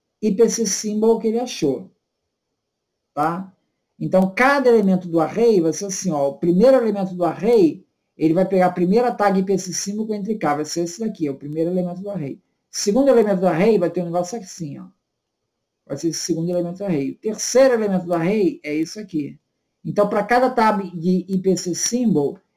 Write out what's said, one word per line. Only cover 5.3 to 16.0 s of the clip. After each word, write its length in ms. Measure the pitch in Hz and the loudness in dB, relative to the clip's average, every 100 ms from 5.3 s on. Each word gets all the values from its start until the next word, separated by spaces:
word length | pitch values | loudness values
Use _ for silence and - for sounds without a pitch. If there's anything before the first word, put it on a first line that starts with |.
| 202 233 202 | 2 4 4
vai 100 | 160 | 2
ser 140 | 151 196 | -2 -8
assim, 260 | 185 180 | -6 -4
ó, 180 | 147 139 | 0 -2
o 80 | 139 | 0
primeiro 380 | 175 180 247 262 | 0 4 6 6
elemento 360 | 226 202 190 | 2 -2 -4
do 100 | 180 | -2
array, 640 | 170 143 202 233 165 - _ _ _ - | -2 -2 2 4 4 2 _ _ _ -2
ele 160 | 156 | 0
vai 120 | 160 190 | 2 2
pegar 220 | 190 180 | 2 2
a 40 | |
primeira 400 | 180 180 220 247 | 2 2 2 2
tag 280 | - 202 190 | 0 2 2
I 40 | |
P 140 | 190 190 | 0 -2
C 140 | 180 | -2
symbol 340 | 160 196 208 220 | -8 -8 -6 -6
que 60 | |
eu 40 | 208 | -6
entrei 200 | 196 214 | -6 -4
cá, 180 | 156 147 | -2 -2
vai 100 | 151 | -4
ser 160 | 170 | -6
esse 180 | 170 - | -6 -6
daqui, 280 | 220 220 147 | -8 -6 -6
é 40 | |
o 40 | 131 | -6
primeiro 340 | 147 156 165 | -8 -4 -2
elemento 320 | 180 180 180 | -2 -4 -8
do 80 | 202 | -10
array. 260 | 190 139 - | -8 -8 -12
O 40 | _ _ _ | _ _ _
segundo 380 | - - 226 277 | -6 -2 2 4
elemento 320 | 233 208 185 | 4 4 2
do 60 | 180 | 0
array 300 | 160 214 208 | 2 2 2
vai 120 | 175 | 0
ter 120 | 175 | -2
um 40 | 170 | -4
negócio 320 | 170 180 233 | -4 -4 -8
assim, 420 | 185 - 151 131 | -12 -14 -12 -12
ó. 60 | - _ _ _ _ _ _ _ _ _ _ | -18 _ _ _ _ _ _ _ _ _ _
Vai 120 | |
ser 100 | 143 | -6